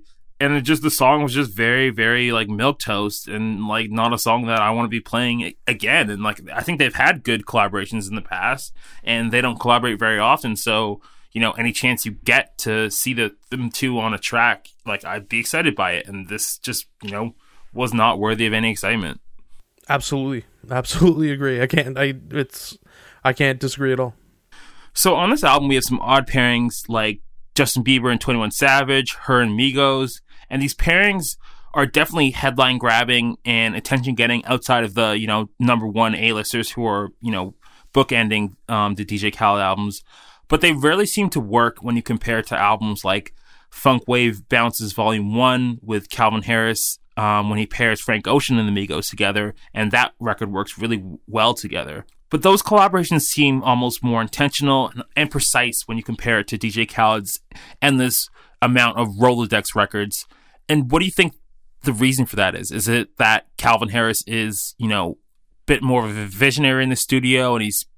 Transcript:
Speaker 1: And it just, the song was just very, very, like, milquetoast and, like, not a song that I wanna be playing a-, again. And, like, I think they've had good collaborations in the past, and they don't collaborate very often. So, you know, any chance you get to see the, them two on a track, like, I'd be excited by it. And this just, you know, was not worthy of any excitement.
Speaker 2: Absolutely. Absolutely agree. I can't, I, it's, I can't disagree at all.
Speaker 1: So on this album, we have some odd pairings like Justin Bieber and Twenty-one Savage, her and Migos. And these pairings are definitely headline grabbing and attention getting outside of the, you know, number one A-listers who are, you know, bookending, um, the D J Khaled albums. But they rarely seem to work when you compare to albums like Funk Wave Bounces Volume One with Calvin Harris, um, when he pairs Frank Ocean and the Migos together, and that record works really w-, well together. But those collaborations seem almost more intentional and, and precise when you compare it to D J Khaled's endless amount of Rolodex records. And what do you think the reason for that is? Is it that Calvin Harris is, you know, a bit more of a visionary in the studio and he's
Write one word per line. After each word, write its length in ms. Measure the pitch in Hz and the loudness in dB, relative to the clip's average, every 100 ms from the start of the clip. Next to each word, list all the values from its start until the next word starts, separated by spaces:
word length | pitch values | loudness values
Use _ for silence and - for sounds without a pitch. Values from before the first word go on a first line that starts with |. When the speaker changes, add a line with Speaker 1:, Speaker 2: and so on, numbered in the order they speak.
| - - - - | -10 -20 -20 -4
Speaker 1:
And 140 | 143 | 0
it 80 | 147 | 0
just, 220 | 127 156 | 0 0
the 80 | 151 | 0
song 320 | - 131 147 | 2 4 4
was 100 | 147 | 2
just 220 | 131 135 101 | -2 -4 -2
very, 340 | 113 127 131 | 0 2 0
very, 400 | 113 113 120 123 | 0 0 2 0
like, 160 | 113 104 | 0 -2
milquetoast 800 | 104 131 139 - 101 104 - - | 0 0 0 -4 -2 -4 -6 -8
and, 400 | 107 110 101 107 | -6 -4 -4 -4
like, 240 | 110 113 | -4 -2
not 240 | 110 117 | 0 0
a 40 | 120 | 0
song 280 | 120 117 117 | 0 0 0
that 140 | 113 | 0
I 100 | 104 | 2
wanna 160 | 113 117 | 0 -2
be 140 | 113 | -4
playing 420 | - 117 123 120 | -4 -2 -2 -2
a-, 140 | 92 - - | -6 -6 -4
again. 420 | 123 107 156 110 | -2 0 0 0
And, 140 | 104 | -2
like, 180 | 107 101 92 | -4 -6 -8
I 80 | 80 | -8
think 160 | - 160 | -4 0
they've 160 | 131 | 0
had 300 | - 139 170 | 2 2 2
good 220 | 123 113 - | -2 -2 0
collaborations 600 | 120 101 101 95 110 95 | 0 0 -2 -6 -8 -8
in 60 | |
the 80 | 107 | -8
past, 500 | - 92 110 135 - - - - | -8 -6 -4 -4 -8 -14 -16 -8
and 300 | - 117 117 | -4 -2 0
they 80 | 120 | 0
don't 180 | 127 113 | 0 0
collaborate 400 | 120 120 120 104 | 2 4 2 0
very 220 | 113 107 | 0 2
often. 340 | 113 151 117 | 2 2 -2
So, 480 | 104 - 110 107 101 - - - | -4 -2 0 -2 -6 -14 -20 -10
you 80 | 113 | -2
know, 100 | 113 | -2
any 220 | 117 117 | 0 -4
chance 340 | 107 127 120 113 | 0 0 -2 -4
you 60 | |
get 440 | 104 - 123 - - | -4 2 2 0 -6
to 320 | 113 110 110 | -4 -2 -2
see 200 | - 131 | -2 -4
the, 220 | 120 107 - _ | -2 -4 -6 _
them 200 | 127 120 | -6 -6
two 280 | - 131 120 | -2 -2 0
on 160 | 110 | -2
a 40 | 101 | -4
track, 500 | - 120 120 101 - _ 117 | -2 2 2 0 -6 _ -8
like, 180 | 101 | -8
I'd 240 | 82 104 98 | -8 -10 -6
be 120 | 117 | -6
excited 340 | 117 160 165 | -4 -2 -2
by 200 | 101 92 | 0 -2
it. 120 | 87 - | -2 -6
And 220 | 98 90 | -12 -10
this 300 | 107 - - | -8 -8 -8
just, 280 | - 123 - _ | -8 -8 -10 _
you 80 | 104 | -12
know, 240 | 104 117 - _ - - | -8 -8 -10 _ -20 -14
was 180 | 117 123 | -6 -2
not 280 | 117 113 98 | 2 2 2
worthy 260 | 107 110 110 | 0 0 0
of 60 | |
any 180 | 110 113 | 0 -2
excitement. 500 | 101 95 113 85 65 - - - - - _ - | -2 -2 -2 -4 -10 -16 -18 -18 -20 -20 _ -4
Speaker 2:
Absolutely. 560 | 143 - 143 135 127 - _ - | -4 -2 -4 -4 -6 -10 _ -8
Absolutely 640 | 127 123 - 175 156 156 | -6 -4 4 4 6 0
agree. 280 | 139 139 123 | 0 -2 0
I 60 | 127 | 0
can't, 320 | 156 131 131 | 0 -2 -2
I, 160 | 139 131 - | -2 -2 -6
it's, 480 | 147 131 - - - _ - - - | -6 -6 -8 -16 -18 _ -20 -20 -4
I 80 | 131 | -2
can't 260 | 127 139 131 | 2 0 0
disagree 340 | 135 139 135 | -4 -2 -2
at 60 | 131 | 0
all. 160 | 127 - _ _ _ - - - - | -2 -8 _ _ _ -20 -20 -20 -8
Speaker 1:
So 220 | - 190 156 | 0 2 4
on 140 | 185 | 2
this 120 | 294 | 2
album, 260 | 156 143 139 | 4 4 4
we 60 | |
have 100 | 139 | 0
some 160 | - 120 | 0 -2
odd 280 | 120 135 131 | 4 4 4
pairings 600 | 135 123 120 120 - - | 2 2 2 0 -4 -4
like 320 | 113 110 107 - - - - | -2 -2 -4 -12 -18 -6 -2
Justin 260 | 135 131 | 0 0
Bieber 300 | 117 131 123 | 2 2 2
and 80 | 117 | -2
Twenty-one 320 | - 120 107 | 0 -2 -2
Savage, 600 | - 139 135 135 135 131 - | 2 4 4 2 0 -2 -6
her 180 | - 127 | 0 2
and 180 | 120 104 | 2 2
Migos. 640 | 135 131 139 135 131 - - - - | 0 2 2 2 -2 -6 -18 -20 -8
And 120 | 135 | -4
these 140 | 139 | -2
pairings 640 | - 165 175 202 190 147 - - - - | 0 2 4 2 0 -6 -10 -14 -18 -6
are 120 | 143 139 | -2 0
definitely 440 | 151 160 165 139 | 0 0 0 0
headline 480 | - 135 127 127 123 | 0 -2 2 2 2
grabbing 600 | 120 113 120 123 117 113 | 2 2 4 2 2 -2
and 300 | - 117 113 | 0 0 0
attention 400 | 95 - 135 127 | -2 -2 -2 0
getting 300 | 120 120 120 | 0 2 0
outside 400 | - 127 - 123 | -2 -2 2 2
of 100 | 110 | 2
the, 180 | 98 113 107 | 0 0 0
you 80 | 110 | 0
know, 220 | 107 104 - | -2 -2 -2
number 280 | 123 120 110 | 0 2 0
one 280 | 104 113 | 0 0
A-listers 580 | 98 113 107 104 120 117 | 2 0 0 -2 -4 -4
who 140 | - 113 | -4 -2
are, 220 | 101 101 - | -2 -4 -8
you 120 | 117 | -6
know, 220 | 101 92 - - - - | -6 -6 -12 -20 -20 -2
bookending, 640 | 135 131 120 110 107 104 - - | 0 2 2 2 0 -2 -8 -4
um, 260 | 110 104 | 0 0
the 100 | 98 | -2
D 120 | 101 104 | -4 -4
J 140 | 104 | -2
Khaled 300 | - 107 101 | 0 2 2
albums. 440 | 95 98 104 - - - - _ - | 2 0 -4 -8 -16 -20 -20 _ -2
But 140 | 151 | 2
they 120 | 170 | 4
rarely 340 | 147 147 180 208 | 4 2 2 0
seem 240 | - 196 | 0 0
to 100 | 151 | -2
work 380 | 107 117 117 - | 0 2 2 0
when 160 | 120 117 | -2 -2
you 60 | |
compare 400 | - 113 - 113 | -2 -4 -2 -2
to 140 | - - | -2 0
albums 480 | 104 107 107 101 | 2 2 -2 -2
like 300 | 95 98 - - - - _ | -2 -2 -4 -16 -20 -20 _
Funk 340 | - 139 123 - | 0 2 2 2
Wave 420 | 123 120 101 - | 2 2 0 0
Bounces 440 | 123 117 - 107 | 2 2 -2 -6
Volume 420 | 104 107 110 101 | -2 0 0 0
One 440 | 113 127 127 123 117 | 2 2 2 -2 -4
with 280 | 104 107 - | -4 -6 -4
Calvin 320 | - 113 107 | 0 0 2
Harris, 560 | 107 113 113 110 - - - - | 0 0 0 -2 -4 -8 -10 -4
um, 340 | 107 104 104 | 0 0 0
when 80 | 107 | -2
he 80 | 107 | -4
pairs 340 | - 117 110 | 0 0 0
Frank 260 | - 107 - | -2 -2 2
Ocean 320 | 139 135 120 | 0 2 2
and 80 | 107 | 2
the 180 | 101 98 | 0 -2
Migos 240 | 80 - | -4 -6
together, 440 | 104 101 101 104 - - | -2 0 0 -4 -8 -10
and 160 | 110 107 | -4 2
that 220 | 120 127 - | 2 2 -2
record 320 | 117 104 104 | -6 -4 -4
works 280 | 95 101 - | -4 -6 -6
really 180 | 117 113 | -4 -4
w-, 220 | 95 80 - | -6 -16 -6
well 260 | 110 113 | 0 2
together. 540 | 120 98 95 60 76 - _ _ | 0 -6 -8 -8 -12 -16 _ _
But 120 | 156 | 2
those 200 | 190 202 | 4 4
collaborations 600 | - 208 196 185 170 160 | 6 6 6 4 2 0
seem 400 | - - 143 131 | 0 2 2 2
almost 400 | 127 123 123 - | 2 0 0 -2
more 200 | 123 117 | 0 0
intentional 640 | 110 - 143 - 139 135 123 | -2 -2 -2 0 2 2 0
and, 140 | 123 - | -8 -8
and 160 | - 151 | -4 -2
precise 560 | 143 - 127 123 - - | -2 0 0 0 -4 -6
when 120 | 113 | -6
you 40 | |
compare 360 | - 113 120 113 | -6 -6 0 0
it 100 | 101 | -2
to 100 | 110 | -4
D 120 | 113 | -4
J 160 | 107 113 | -4 -4
Khaled's 520 | - 110 110 98 - - - - - | 2 2 2 -4 -10 -12 -20 -20 -2
endless 500 | 143 131 127 - - - _ _ | 2 4 2 0 -4 -12 _ _
amount 360 | 123 123 120 113 | 2 4 4 2
of 120 | 117 101 | -4 2
Rolodex 540 | 123 120 113 107 98 | 4 4 0 0 0
records. 520 | 107 101 104 104 - - - _ _ - | 0 0 -2 -4 -6 -12 -20 _ _ 0
And 220 | 151 127 | 0 2
what 100 | 160 | 2
do 40 | |
you 60 | 185 | 2
think 240 | - 175 - - - - - | 2 0 -2 -18 -20 -20 -6
the 100 | - | -4
reason 340 | 110 131 131 131 | 2 2 2 0
for 100 | - | 0
that 180 | 95 | 0
is? 160 | 87 95 | 0 -6
Is 160 | 98 104 | -4 0
it 300 | 117 - - | 0 -2 2
that 320 | 110 110 - - | 4 4 0 -2
Calvin 320 | 120 113 110 | 2 2 2
Harris 340 | 117 113 110 | 0 0 0
is, 520 | - 113 110 104 - - | -4 -4 -4 -6 -8 -4
you 80 | 113 | -2
know, 320 | 104 87 - | 0 -2 -6
a 480 | _ _ _ _ - | _ _ _ _ 0
bit 160 | 143 | 2
more 220 | 135 123 | 2 2
of 120 | 110 107 | 0 -4
a 100 | 104 | -8
visionary 580 | 95 135 135 139 131 | 2 2 4 2 2
in 60 | 131 | 0
the 60 | 127 | -2
studio 600 | - 135 127 127 127 120 | 0 0 2 2 2 0
and 60 | |
he's 220 | 107 - - | -2 -4 -8